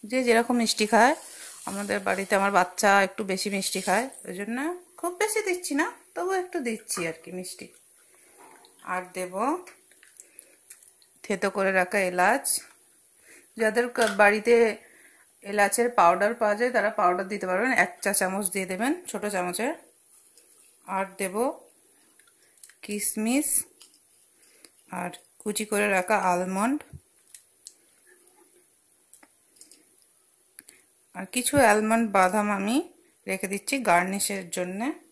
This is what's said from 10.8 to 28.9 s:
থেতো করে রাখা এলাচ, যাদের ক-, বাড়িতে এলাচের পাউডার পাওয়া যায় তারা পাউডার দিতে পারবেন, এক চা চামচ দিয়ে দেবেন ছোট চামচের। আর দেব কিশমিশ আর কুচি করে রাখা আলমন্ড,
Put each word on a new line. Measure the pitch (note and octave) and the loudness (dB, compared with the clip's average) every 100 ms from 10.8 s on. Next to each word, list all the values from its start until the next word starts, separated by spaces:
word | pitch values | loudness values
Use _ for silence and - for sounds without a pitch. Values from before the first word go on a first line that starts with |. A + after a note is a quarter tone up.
| - _ _ _ | -20 _ _ _
থেতো | - G3 G3+ G3 | -8 -4 -4 -2
করে | G3 F#3+ | 0 0
রাখা | F3+ G#3 F#3 | 0 0 -2
এলাচ, | F3+ F#3 C4 - - - - _ _ _ _ - - _ - | 2 2 2 0 -4 -6 -20 _ _ _ _ -20 -20 _ -2
যাদের | A3 G#3+ A#3+ A#3+ | 0 0 -2 0
ক-, | A3 G3+ | 0 6
বাড়িতে | G#3 G#3+ G#3 A#3 A3+ G#3+ - - - _ _ _ | 4 6 4 6 6 0 -14 -20 -20 _ _ _
এলাচের | G3+ G#3 G3+ G3+ A#3+ A#3+ | -6 0 2 2 0 6
পাউডার | E3+ F3+ G3+ A#3 | 6 6 0 0
পাওয়া | G#3+ G#3 | 0 0
যায় | A#3+ A3+ | 0 0
তারা | G3+ - | 0 2
পাউডার | F3+ F3+ F#3+ | 0 0 -4
দিতে | G3+ F#3 | -6 -2
পারবেন, | F#3 B3 A#3 | -2 0 2
এক | F3 - | 0 0
চা | G3+ F#3 | -2 0
চামচ | F#3 F#3+ G3 | 0 -2 -4
দিয়ে | G3 F#3 | -4 -4
দেবেন | F#3+ A#3+ F4+ - | -4 -2 -4 -6
ছোট | G3+ G#3 | -6 -4
চামচের। | G3 F3+ F3+ A#3+ E4+ - _ _ - _ _ _ _ _ _ - F#3+ | -4 -4 -4 -4 -6 -14 _ _ -20 _ _ _ _ _ _ -8 -6
আর | F#3+ F3+ | -6 -6
দেব | G3 G3 C4 - - _ _ _ _ _ _ _ _ _ - - | -6 -2 -4 -4 -18 _ _ _ _ _ _ _ _ _ -20 -20
কিশমিশ | - G#3 - G#3+ A3 C4 D4+ - - _ - _ _ _ _ _ _ _ - _ _ F#3 | -10 -4 -2 -2 0 0 2 2 0 _ -20 _ _ _ _ _ _ _ -20 _ _ -10
আর | F3+ - _ _ | -10 -12 _ _
কুচি | G#3+ G3+ G#3 | -6 -6 -2
করে | G#3 G#3 F#3+ | 0 2 0
রাখা | F3+ G#3+ F#3 | 2 0 2
আলমন্ড, | F3+ F#3 F#3+ A3+ D4 - - _ _ _ - _ _ - _ _ _ _ _ _ _ _ F4+ _ _ _ | 0 0 -2 0 -2 -6 -20 _ _ _ -20 _ _ -20 _ _ _ _ _ _ _ _ _ _ _ _